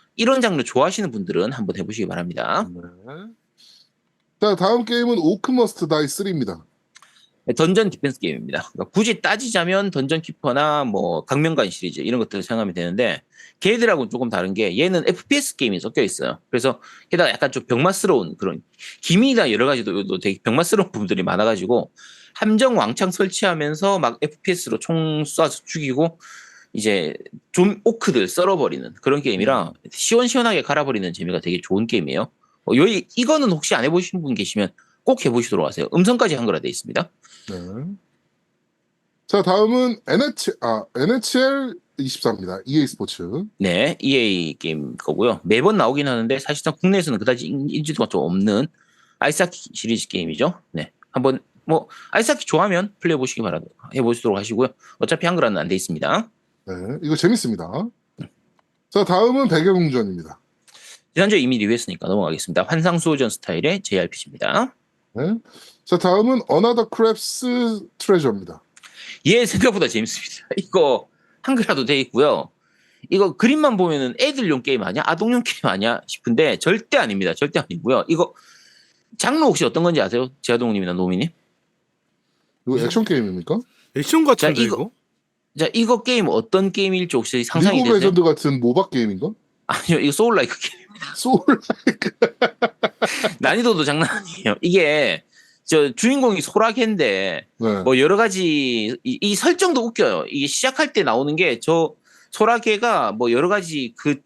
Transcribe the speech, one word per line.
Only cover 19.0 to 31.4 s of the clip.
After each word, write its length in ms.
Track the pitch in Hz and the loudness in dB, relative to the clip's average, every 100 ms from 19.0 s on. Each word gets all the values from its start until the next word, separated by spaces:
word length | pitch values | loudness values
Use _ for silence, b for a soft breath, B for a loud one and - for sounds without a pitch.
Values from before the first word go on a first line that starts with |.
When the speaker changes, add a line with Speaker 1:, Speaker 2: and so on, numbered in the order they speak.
Speaker 1:
기믹이나 500 | - 180 269 233 151 | 0 4 4 4 2
여러 140 | 104 131 | 2 2
가지도 400 | 131 104 92 98 | 0 -2 -4 -4
또 120 | 92 | -4
되게 200 | 101 92 | -4 -4
병맛스러운 480 | 117 131 170 208 - | -2 0 2 2 0
부분들이 320 | 110 95 95 | -2 -4 -2
많아가지고 680 | 95 92 110 104 92 120 - _ b b b | 0 0 0 0 0 0 -2 _ b b b
함정 440 | - 208 214 262 220 | 2 4 6 4 4
왕창 320 | 107 - 185 | 0 0 -2
설치하면서 880 | 180 190 - 196 165 147 156 196 190 | 0 -2 0 0 0 -2 0 0 2
막 200 | 127 120 | 0 -2
에프피에스로 560 | 147 - - 175 - 143 | -6 -6 -4 -4 -2 -6
총 440 | - 165 160 151 | -2 -2 0 -2
쏴서 420 | 147 - 151 - - | -4 0 0 -2 -10
죽이고 520 | 165 143 127 165 165 B B B B B | -8 -4 0 0 -2 B B B B B
이제 420 | 104 107 98 76 - - - _ | -4 0 0 -2 -6 -16 -20 _
좀 280 | - 190 202 | 2 4 4
오크들 420 | 233 226 - 127 92 | 0 0 0 0 0
썰어버리는 680 | - 185 180 104 69 60 - | 0 2 2 0 -2 -10 -4
그런 220 | 135 147 | 0 0
게임이라 420 | 139 95 110 127 82 | 0 0 2 0 -2
Speaker 2:
음. 220 | - - | -10 -16
Speaker 1:
시원시원하게 720 | - - 233 247 247 233 175 | -6 2 2 4 2 2 0
갈아버리는 500 | 127 147 139 110 90 | 0 -2 0 -2 -4
재미가 280 | 90 87 87 | -6 -4 -4